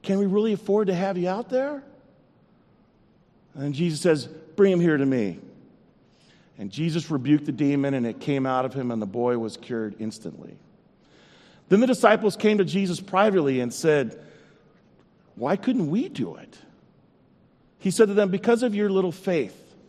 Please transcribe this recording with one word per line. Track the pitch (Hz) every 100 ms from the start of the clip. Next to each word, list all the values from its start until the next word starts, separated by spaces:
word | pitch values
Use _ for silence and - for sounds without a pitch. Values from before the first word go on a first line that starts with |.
Can | - 196
we | 202
really | 202 220
afford | 202 - 202 196
to |
have | 175 196 180
you | 175
out | 190 247
there?" | 254 277 285 - - _ _ _ _ _ _ _ _ _ _ _ _ _ _ _
And | 147 143
Jesus | 139 170 151
says, | 180 151 - - -
"Bring | - 196
him | 180
here | 170 147
to | 139
me." | 127 101 80 - - - _ _ _ _ _ _ _ _ -
And | 98
Jesus | 131 165 160 -
rebuked | 147 123 151 147
the |
demon, | 131 143 139 139
and | 135 117
it | 107
came | - 139 131
out | 127
of | 131
him, | 139 123
and | 117
the | 104
boy | 117 120 120
was | 113 -
cured | - 117 107 -
instantly. | 110 - 82 - - - _ _ _ _ _ _ _ _ _ _ _
Then | 196
the | 254
disciples | 247 220 214 208 -
came | 214 214
to |
Jesus | 170 180 196 170
privately | - 185 214 190 139 131
and | 123
said, | - 165 147 113 - - - - _ _ _ _ _ _ _ _
"Why | - 127 196
couldn't | - 247 156
we | 190 359
do | - 92 78
it?" | - - - _ _ _ _ _ _ _ _ _ _ _
He | 190
said | 180 214
to |
them, | 202 202
"Because | 190 233 233
of | 247
your | 202 208
little | 190 180
faith. | - - 165 104 - - -